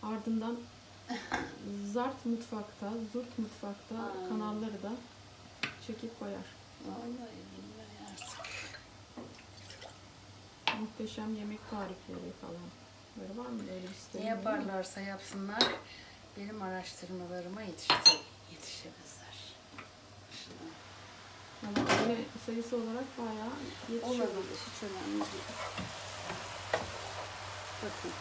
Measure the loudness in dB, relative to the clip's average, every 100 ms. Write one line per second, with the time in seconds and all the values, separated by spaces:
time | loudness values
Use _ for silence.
0 | 0 0 4 4 4 0 -2 -12 -14 -14
1 | -4 -4 2 2 2 -4 -4 -2 2 4
2 | 4 2 2 2 2 -4 -4 -4 -2 0
3 | 0 -2 -2 0 -2 -2 -4 -6 -4 -2
4 | -2 -2 0 2 2 2 0 0 -2 -2
5 | -6 -14 -14 -14 -14 -4 -4 -4 -6 -4
6 | -4 -4 -4 -4 -6 -12 -16 -10 -6 -4
7 | -4 -4 -6 -8 -10 -10 -10 -10 -12 -10
8 | -8 -6 -6 -6 -4 -4 -6 -8 -12 -16
9 | -12 -10 -10 -12 -14 -14 -12 -10 -10 -12
10 | -14 -16 -16 -16 -16 -2 0 2 -2 -2
11 | -2 0 0 0 -2 -4 -4 -2 -2 -4
12 | -6 -6 -4 -6 -6 -6 -8 -10 -16 -16
13 | -14 -8 -6 -4 -2 -2 -2 -4 -4 -6
14 | -6 0 2 4 4 4 4 2 0 -2
15 | -2 -2 -4 -2 0 8 8 8 -6 -12
16 | -12 -14 -12 -6 -4 -2 0 0 -2 -6
17 | -6 -4 -2 -4 -4 -4 -4 -4 8 12
18 | 12 12 4 -12 -12 -10 -6 -6 -8 -10
19 | -12 -12 -10 -10 -10 -12 -12 -12 -12 -14
20 | -14 -14 -12 -10 -10 -8 -8 -10 -12 -12
21 | -12 -12 -12 -12 -12 -6 4 6 10 10
22 | 10 6 4 -2 0 0 4 2 4 0
23 | 0 0 0 0 0 -2 -4 -4 0 0
24 | 4 6 6 4 0 -2 -4 -2 -2 -2
25 | 2 2 2 0 -4 -2 -2 0 -2 -2
26 | -4 -4 -2 -2 -2 -4 4 4 4 -2
27 | -2 -2 -4 -4 -4 -4 -4 -2 -2 0
28 | -2 -2